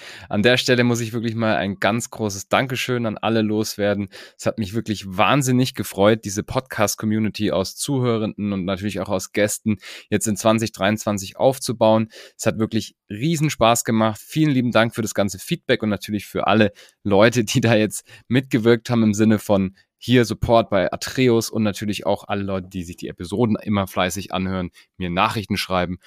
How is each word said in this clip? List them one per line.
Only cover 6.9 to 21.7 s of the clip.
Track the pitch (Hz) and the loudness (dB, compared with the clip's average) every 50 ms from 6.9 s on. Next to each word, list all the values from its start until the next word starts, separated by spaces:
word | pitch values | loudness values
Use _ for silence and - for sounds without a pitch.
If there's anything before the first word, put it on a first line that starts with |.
| - - - 110 107 110 110 104 92 - 107 95 | -2 -2 -2 -2 0 0 0 -2 -2 -2 -2 0
aus | 71 90 95 - - | 0 0 -2 -4 -6
Zuhörenden | - - - 143 131 123 123 113 110 107 104 - - 101 104 101 | -8 -6 -4 -2 0 0 0 0 0 -2 -4 -4 -4 -4 -4 -4
und | 98 90 | -2 -2
natürlich | 90 98 90 95 107 92 95 | -4 -4 -4 -4 -6 -6 -6
auch | 90 - | -6 -4
aus | 101 95 - - - | -4 -4 -4 -4 0
Gästen | 107 101 107 - - - 107 107 - - - - - - - | 0 0 0 0 -2 -2 -2 -2 -2 -4 -14 -18 -18 -8 -2
jetzt | 107 101 - | -2 -2 0
in | 110 107 | 0 -2
zwanzig | - - 113 110 110 113 104 - | 0 2 2 2 2 0 -2 -4
dreiundzwanzig | - 95 98 110 107 - 110 104 101 98 98 - - | -2 0 0 0 0 -2 -4 -4 -4 -6 -8 -4 0
aufzubauen. | 107 131 135 131 - - 117 107 113 110 110 110 110 110 - - - - _ | 2 2 2 0 -4 -6 -2 2 4 4 4 4 2 -2 -6 -16 -20 -20 _
Es | - - | -8 -4
hat | 113 101 107 | -4 -2 -2
wirklich | 110 107 - 110 95 - - _ _ - | -2 -2 -2 -2 -4 -6 -10 _ _ -14
riesen | 101 104 120 160 170 147 156 151 | -8 -4 -2 -2 0 0 0 -2
Spaß | - - 117 113 117 - - | 0 2 2 4 4 2 0
gemacht. | - 117 110 110 110 107 - - | 0 0 2 2 0 -2 -4 -10
Vielen | - - 151 156 151 | -6 -2 0 2 2
lieben | 139 127 120 123 | 2 2 0 2
Dank | 110 113 113 117 - | 2 2 2 2 0
für | - | -2
das | 110 101 - | -4 -4 0
ganze | - 101 101 - 92 | 0 0 0 -2 -6
Feedback | - - 175 160 _ - 127 - - | -8 -6 -6 -4 _ -2 -2 0 0
und | 107 | -2
natürlich | 104 92 - - 107 104 - | -2 -2 -4 -6 -6 -6 -6
für | - - 92 - | -6 -6 -4 0
alle | - 98 110 107 101 - - - - _ _ - | 2 4 4 4 2 0 -4 -20 -20 _ _ -2
Leute, | 104 98 95 107 120 117 123 110 | 2 4 6 6 6 6 4 0
die | 104 - 139 - | 0 0 0 2
da | 113 117 | 4 4
jetzt | 107 107 104 - - - - - - _ - | 4 2 0 -2 -6 -14 -16 -20 -18 _ -2
mitgewirkt | 113 131 131 - - 120 107 117 120 117 - - | 0 0 0 0 0 2 4 6 4 4 4 0
haben | 123 117 113 | 0 2 2
im | 107 101 | 2 2
Sinne | 101 110 110 110 101 | 4 4 4 4 2
von | - - 104 98 95 92 - _ _ _ _ _ | 2 0 0 2 0 0 -4 _ _ _ _ _
hier | - - 120 127 117 | -2 2 4 4 4
Support | 101 - - - - 120 117 110 - | 4 0 -4 0 4 4 4 4 4
bei | 107 95 90 - - | 2 0 0 0 -2
Atreus | - - - - - 131 123 117 113 113 - | -6 -8 -6 -2 2 2 4 4 2 2 0
und | - 113 110 | -2 -2 -2
natürlich | 104 | -2